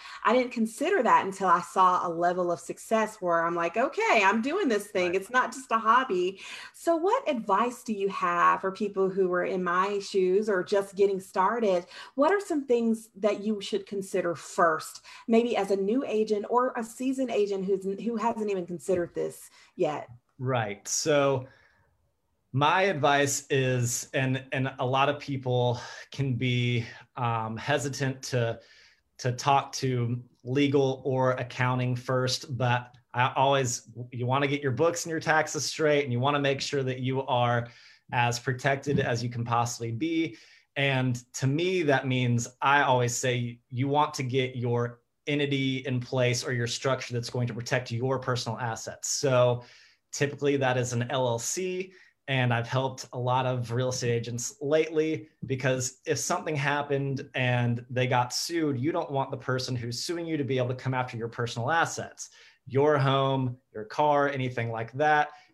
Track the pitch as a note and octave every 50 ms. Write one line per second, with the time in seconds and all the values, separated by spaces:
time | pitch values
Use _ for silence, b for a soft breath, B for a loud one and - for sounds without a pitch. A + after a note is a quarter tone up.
0 | B B B B B G3+ A3+ B3+ B3 B3 - A#3+ A3 A3 - - C#4 E4+ G4+ F4+
1 | A#3 G3+ - - - F#3+ F#3+ - G3 F#3 E3+ F3 F3 - - G3 F#3 F3+ F3+ F3
2 | - F3+ E3 E3+ F3 F3 F3+ F3+ F3+ F3 E3+ E3 - - - - - - A3+ A3
3 | A3 A3 - - F#3 F3 E3+ E3+ E3 E3+ F3 E3+ E3+ E3+ - A3 B3+ D#4+ - G4
4 | A4+ A4 E4+ A3+ G3 F#3+ G#3+ A3+ A3 C#4 D#4 G#4 G4+ C4+ G#3+ G#3 - - - F#3+
5 | F3+ F3 F3 F#3+ F#3+ - B3 B3+ - A#3 A3+ C#4 - - A3+ A3+ A3 A3 A3+ B3+
6 | C4 - G3 F3+ F3+ F#3 F#3+ B B B B B B B B - - E4+ E4+ D#4+
7 | E4 G4 A#4 C5+ - - D4 A#3 F#3+ - F#3+ G3+ A#3 B3 B3 - - - G#3+ G3
8 | G3 G3 F#3+ - F#3 F3 F3 F3 E3+ E3+ F3 F3 - F#3+ F#3+ - G#3+ G3+ G3 F#3+
9 | F#3+ F#3 F3 G3 F#3+ F3+ F3 F3 F3 - F#3+ F#3 F3+ F3 F3 F#3 F#3+ G3+ G3+ G3+
10 | G3 - - G3 F#3 F#3 F#3 G3+ A3 A3 G3+ F3+ F3 - G#3 G3 G3 G3 - F#3
11 | G3+ G3 G3 F#3 F#3+ - - G3 F#3 G3+ A3+ B3 A3+ G3 F#3 F3 F3+ B B B
12 | B B B C4 C#4+ D#4+ G4 G4+ G4 - E4+ D4 C#4 - A#3+ A#3 A#3 A3+ A3 A3
13 | - - _ F#3+ G3+ G#3 G3 G3 G3 A3 G#3+ G3+ G3 - A3 G3 G3 - G3+ G3+
14 | F#3+ - - F#3 F3 F3 E3 - - - - - F3 E3 D#3 - - - - -
15 | B B B B B - - A3+ A#3+ A#3+ G#3+ F#3+ G3 G3 G3+ G3 G3 G3 A3+ C4+
16 | C#4+ - A3 G#3+ G#3+ G#3+ G#3+ G3+ G#3+ - A3 A#3+ B3 B3+ - A#3+ A3+ - - -
17 | B3+ C4+ C4 C4 C4 A#3 A#3 G#3 G#3 G3 G3 G3 F#3 F#3+ G3 F#3+ F#3 G3 G3 G3
18 | G#3 A3+ A#3 G#3+ G#3+ A#3 A3+ A3 G#3+ G#3+ G3 F#3 E3+ E3+ F3+ E3 - - F#3 F3
19 | E3+ E3 - D#3+ D#3 D#3 - - - - b b b b b - F3 D3+ D3 C3
20 | - - - - _ _ _ - B2+ B2+ C3 A#2+ A2 G#2 G2+ G#2 - - - -
21 | - D#3+ D3 C#3+ C#3 C#3 C3+ B2 B2 B B B B B B B B B B _
22 | _ _ _ _ _ _ _ _ _ _ - C3 D3 D3+ E3+ F#3 F#3+ G3+ F3+ C#3+
23 | C#3 C#3+ C#3+ C#3+ C#3+ C3+ C#3+ - - - D3 C3+ C3 B2+ B2+ B2 A#2+ A#2+ A#2+ -
24 | - - - C#3+ C3 C3 C3 C3 B2+ - D3 C3+ C3 C3+ C3+ - C#3 B2 C3 C3+
25 | C#3 C#3+ C#3+ C#3+ - - C#3 B2+ B2 B2+ B2 B2 B2 B2 A#2+ A#2 B B B B
26 | B B - - C#3 C#3 B2+ A#2+ C3 B2+ B2 B2 A#2+ A#2+ B2 A#2+ A#2 B B B
27 | B _ _ C3+ B2 A#2 A#2 A2+ A2 A2 A2+ A2 - - C#3+ C#3+ B2 C#3+ C3 -
28 | C#3 C3 C3 - - - - B2 A#2 A2+ A2+ B B B B B B B B B
29 | B _ _ - - B2+ B2 B2 - C#3+ C#3 C3+ C3 - - - C3+ C3 B2+ A#2+
30 | A#2+ A#2 B2 A#2+ B2 - _ _ - B2 C3 C#3+ C#3+ C#3 C#3 C#3+ C3+ C3 C3 C3
31 | - C#3 C3 C3 C3 B2+ B2 C#3 B2+ A#2 - - B2+ B2+ B2+ B2+ B2+ B2 B2+ B2
32 | - - C3 B2+ B2+ A#2+ - - - - C3 A2 B2+ A#2+ B2 A#2+ A#2+ - - -
33 | _ _ - B2 B2+ C3+ - D3+ C3+ C#3 C#3 C3+ C3 B2 A#2+ - - - - A#2
34 | A#2+ - B2+ A#2 B2 A#2+ C3 C#3 C#3+ C3+ C#3+ C#3+ C#3+ C3+ B2+ B2+ D#3+ E3+ E3+ -
35 | - E3+ D#3+ D#3+ D#3+ E3 D#3 D#3 D#3 D#3 - D#3 - - - - D#3+ D3+ D3 C#3+
36 | C#3 B2+ A#2+ A#2+ B2+ C#3+ D3 C#3+ C#3 C#3 C#3 C3+ - - D3 C#3 C3 B2+ B2+ B2+
37 | B2+ B2+ C3 C3 C3+ C#3+ C3 A#2+ B2 A#2+ A#2+ A#2+ A#2+ A#2+ B B B B B B
38 | B - C3+ B2 A#2+ A#2+ A#2 - - C3+ B2+ B2 - C#3 C#3 C#3 - D3 C#3 C#3
39 | C#3 C#3 B2 A2+ A#2+ A#2+ A#2+ A#2+ A#2 B2 A#2 A#2+ A#2 A#2 - - A#2+ A#2 A2+ A2
40 | D#3 E3 E3 D#3+ E3 D#3 E3 B B B B B B B _ C#3 C#3 C#3 C3+ C3
41 | B2+ B2+ A#2+ B2 - _ - - C3+ C3 C#3 D#3 F3 F#3 F#3+ F3+ D#3+ C#3+ C#3 B2+
42 | C3 C3 B2+ B2+ B2+ A#2+ A#2+ A#2 A#2 - - _ D3+ C#3 C#3+ C#3+ C#3 C3 B2+ B2
43 | B2 A#2+ A#2+ - - B2+ B2 B2 A#2+ A#2+ A#2+ - _ _ C3 A#2+ C3+ C#3 C#3+ D3
44 | D3+ D3 - - C3+ B2 B2+ C3+ B2+ B2+ C3 B2 A#2+ B2 A#2+ A#2+ A#2+ A#2+ A#2+ -
45 | _ _ _ _ _ D#3 D3 D3 C#3+ C#3 C#3 C3+ C3+ C3+ C3 C3 B2+ C#3+ B2+ B2
46 | B2 - C#3 C3 B2 B2 B2 A#2+ - - B2+ A#2+ A#2+ A#2 - - - C#3 C3 -
47 | - - A#2+ A#2+ A#2 - - B2 B2 A#2+ G#2+ G2+ A#2+ - C3+ B2 B2 - A#2+ A2+
48 | B2 C3 C3+ B2+ C3 C3 B2 A#2+ - A#2+ A2 G#2 B2+ A#2 A2+ - - - F2+ -
49 | - - - - - C3+ C3 B2 B2 B2 B2 A#2+ B B B B B B B B
50 | B _ - - D3 C#3+ C#3+ - C#3+ C#3+ C#3+ C3+ C3 B2+ B2+ B2+ A#2+ A#2+ B2 A#2
51 | A#2 B2 D3 C3 B2+ B2 A#2 A#2 - - - F#3 F#3 F#3 F#3 F#3 F#3 F#3 B B
52 | B B B _ _ - C3+ C3 B2 A#2+ A#2+ A#2+ A2+ - C3 C3 C3 C3 C3 -
53 | - - - B2+ B2 B2 B2 C3 C3 B2+ B2+ B2+ A#2+ G#2 A#2 B2+ B2+ B2+ B2 -
54 | B2 A#2+ A#2 A#2 A2 A#2+ B2 A#2+ - - - _ D3 C#3 D#3 D#3+ D#3+ D#3+ E3 D#3
55 | D#3 D#3+ D#3 D#3 D#3 B B B - A#2+ C3+ B2+ C#3+ C3 C3 B2+ A#2+ - - _
56 | _ E3 D3 B2 - - F3 F3+ - F3 D#3 C#3+ C#3+ C#3+ C#3+ D3 C#3 - C#3 C#3
57 | C#3 C#3 C3+ C#3 - - - C3 B2+ B2 B2 B2 A#2+ A#2+ A#2+ A#2+ - - B2+ B2
58 | B2+ B2 C3 B2 B2 A#2+ - - - - E3+ E3+ D#3 D3 C3 A#2+ B2 D#3+ F3 F3
59 | D#3 - C#3+ C3+ C3+ - C#3+ B2 - - B2+ B2+ B2 - C3 A#2 A2+ A#2+ A#2+ -
60 | - - E3+ E3+ E3+ E3 D#3+ D3 C3+ A#2 C3+ B2+ B2 A#2+ B2+ B2 - C3 C3 B2+
61 | B2+ B2 - A2 A2+ A2+ - - A#2+ A#2 - A#2+ A#2 C#3 D#3+ E3 D#3 B2+ - A#2
62 | G2 - - - - B B B B B B B B - A#2 C3+ C#3+ D3+ D3+ C#3+
63 | C3+ C3+ C3+ C3+ C#3 C3+ C3+ C3+ B2+ B2+ B2 - _ _ - G#2+ G#2+ - - -
64 | D3+ D3+ D3 C#3+ C#3+ C#3+ C#3 C3 C3 B2+ B2 A#2+ A2+ A#2 A2+ A2+ A2+ A2+ - C3
65 | D3+ D3+ D3+ D3+ D3+ - B B B B